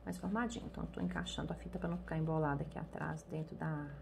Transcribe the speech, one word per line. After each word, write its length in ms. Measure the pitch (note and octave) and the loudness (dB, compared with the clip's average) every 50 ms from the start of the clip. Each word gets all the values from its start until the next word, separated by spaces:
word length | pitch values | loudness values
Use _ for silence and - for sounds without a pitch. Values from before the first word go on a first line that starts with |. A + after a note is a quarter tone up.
| - | -2
mais 140 | F#3 F3+ - | -4 -4 0
formadinha. 460 | - F#3 G3+ A3+ A#3+ A#3 - - - | 0 2 4 4 2 2 0 -2 -4
Então, 180 | - - - - | -4 -4 -2 -4
eu 60 | - | -2
tô 100 | - - | 0 0
encaixando 520 | F3+ F3+ F3+ F3 F3 - - - D3+ E3 | 0 2 2 0 0 0 -2 -2 0 0
a 40 | E3+ | -2
fita 240 | - - F3 F3+ F3+ | -4 -4 -4 -2 0
pra 80 | F3+ E3+ | 0 0
não 100 | E3+ F3 | 0 0
ficar 180 | - - E3 | -2 0 2
embolada 460 | D#3+ D#3 D#3 D#3+ D#3+ D#3 C#3+ C#3 C#3+ | 2 4 4 6 6 6 4 4 2
aqui 160 | D3+ D3 - - | 0 -2 -2 -6
atrás, 460 | E3+ - - - D#3 D#3+ D#3 D#3 - | -6 -4 -4 -2 -2 -2 -2 -4 -4
dentro 320 | - - D#3 D#3 D#3 - | -4 -4 -2 -2 -4 -4
da 340 | - D#3 D#3+ D#3 D3 D3 C#3+ C#3+ D3 | -2 0 0 2 0 -2 -4 -6 -8